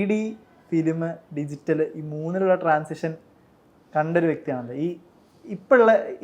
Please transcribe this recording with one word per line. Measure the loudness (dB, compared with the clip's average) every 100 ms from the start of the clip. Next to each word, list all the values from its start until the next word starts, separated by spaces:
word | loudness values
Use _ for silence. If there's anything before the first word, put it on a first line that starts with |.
| 0
ഡി | 0 -2 -8 _ _ -2
ഫിലിം, | 0 0 -2 -4 -6 _ -8
ഡിജിറ്റൽ, | -8 -8 -4 -2 -2 -4
ഈ | -10
മൂന്നിലുള്ള | -8 -6 -2 2 2
ട്രാൻസിഷൻ | 4 2 0 -6 -6 -8 _ _ _ _ _ _ _
കണ്ടൊരു | -2 0 2 2
വ്യക്തിയാണല്ലോ. | -2 -4 -8 -8 -6 -6
ഈ | -6 _ _ _ _ -14 -10
ഇപ്പോഴുള്ള, | 2 6 8 6 2 -8